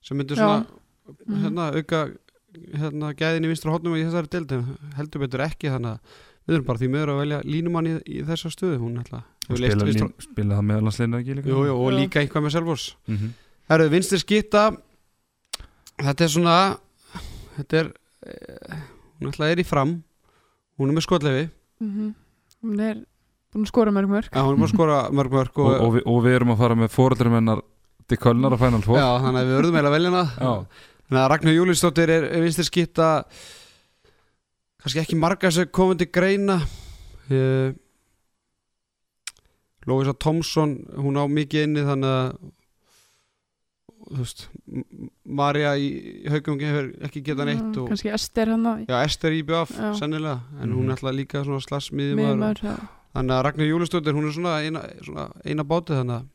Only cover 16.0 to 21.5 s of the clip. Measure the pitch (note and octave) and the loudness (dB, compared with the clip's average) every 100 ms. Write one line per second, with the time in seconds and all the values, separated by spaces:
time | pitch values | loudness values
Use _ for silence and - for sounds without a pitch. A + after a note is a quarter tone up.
16 | C#3 C3+ E3 D#3 E3+ E3+ G3 - _ _ | -2 2 2 4 4 4 4 -2 _ _
17 | _ - - - - - C#3+ D#3+ D#3+ - | _ -16 -14 -16 -14 -12 -2 0 0 -8
18 | _ _ - - - - - D#3 C#3+ - | _ _ -18 -18 -18 -20 -14 -14 -16 -20
19 | _ _ C#3 - D3+ F3 E3+ D3+ C#3+ E3+ | _ _ -8 -2 0 0 0 2 0 -2
20 | - _ _ _ _ _ _ - C3+ D#3+ | -10 _ _ _ _ _ _ -2 0 0
21 | - F3 D3 C3 D#3+ | 2 0 2 0 -4